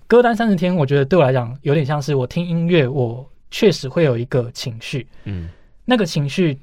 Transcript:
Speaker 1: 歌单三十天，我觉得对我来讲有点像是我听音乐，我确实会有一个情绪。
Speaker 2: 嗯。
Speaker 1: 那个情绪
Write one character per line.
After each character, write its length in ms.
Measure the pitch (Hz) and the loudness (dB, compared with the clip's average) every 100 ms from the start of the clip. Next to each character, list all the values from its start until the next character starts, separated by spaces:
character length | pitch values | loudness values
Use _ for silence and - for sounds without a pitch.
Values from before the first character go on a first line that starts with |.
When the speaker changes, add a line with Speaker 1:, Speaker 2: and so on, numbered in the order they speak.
| - | 2
Speaker 1:
歌 160 | 233 | 4
单 140 | 233 226 | 4 2
三 120 | 226 | 0
十 60 | |
天， 200 | 185 180 | 2 0
我 100 | 180 | 0
觉 120 | 135 143 | 2 2
得 80 | |
对 140 | 139 180 | 4 4
我 60 | |
来 80 | 131 | 4
讲 240 | 131 117 127 | 2 -2 -6
有 120 | - | -2
点 100 | 156 | 0
像 160 | 135 147 | 0 -4
是 140 | 139 | -2
我 100 | 139 127 | -2 -2
听 200 | 170 175 | -4 -4
音 220 | 170 170 | -2 2
乐， 180 | 175 123 | 2 2
我 420 | 143 117 120 135 - - | 0 -4 -6 -14 -20 -14
确 220 | - 214 | 2 2
实 160 | 156 131 | 2 -4
会 160 | 151 | 0
有 120 | 151 117 | 2 0
一 80 | 123 | -2
个 220 | 135 117 | -2 -4
情 240 | - 127 113 | -8 -12 -10
绪。 260 | - 139 - - | -10 -10 -10 -16
Speaker 2:
嗯。 240 | 101 92 82 - _ - | -10 -10 -10 -16 _ -12
Speaker 1:
那 120 | - 247 | -2 0
个 80 | |
情 240 | 180 - 143 | 0 -2 -4
绪 300 | 190 170 131 | 0 -2 -2